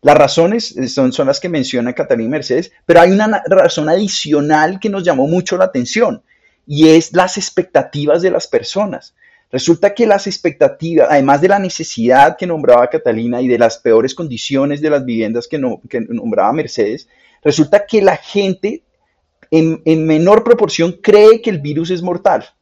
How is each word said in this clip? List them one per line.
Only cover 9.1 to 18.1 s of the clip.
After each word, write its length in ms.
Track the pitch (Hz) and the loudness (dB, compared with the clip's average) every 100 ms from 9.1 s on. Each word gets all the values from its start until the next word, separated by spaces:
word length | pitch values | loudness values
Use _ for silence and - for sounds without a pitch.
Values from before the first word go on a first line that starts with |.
| _ _ _ _ | _ _ _ _
Resulta 420 | 131 147 165 151 | -6 -2 0 0
que 140 | 151 226 | 0 0
las 200 | 202 196 | 0 -2
expectativas, 800 | 185 170 143 135 - 165 165 135 | -4 -6 0 0 0 -4 0 2
además 300 | 147 135 143 | 2 2 2
de 80 | 180 | 2
la 120 | 202 | 0
necesidad 760 | 190 - - - 117 127 151 165 | -2 -8 -12 -4 2 4 4 2
que 120 | 180 | -8
nombraba 420 | 160 139 120 123 | -2 4 4 4
Catalina 520 | 160 131 113 117 120 | 0 -2 -2 -4 -4
y 60 | 127 | 0
de 120 | 117 | 2
las 180 | 117 110 | 2 0
peores 360 | 120 113 131 | 2 2 2
condiciones 680 | 131 165 135 - 135 143 143 | -4 -10 -10 -6 -2 -2 -2
de 80 | 151 | -2
las 160 | 143 127 | -2 -2
viviendas 420 | 113 110 117 117 | -4 -4 -6 -6
que 100 | 156 | -6
no-, 220 | 127 113 - | -6 -6 -8
que 140 | 127 | -10
nombraba 500 | 110 117 113 104 98 | -8 -8 -4 -2 0
Mercedes, 560 | 147 139 - 104 120 - _ _ _ | -2 -6 -4 -4 -4 -14 _ _ _
resulta 420 | 151 143 143 202 202 | -4 0 2 2 2
que 160 | 220 | 0
la 160 | 196 | 2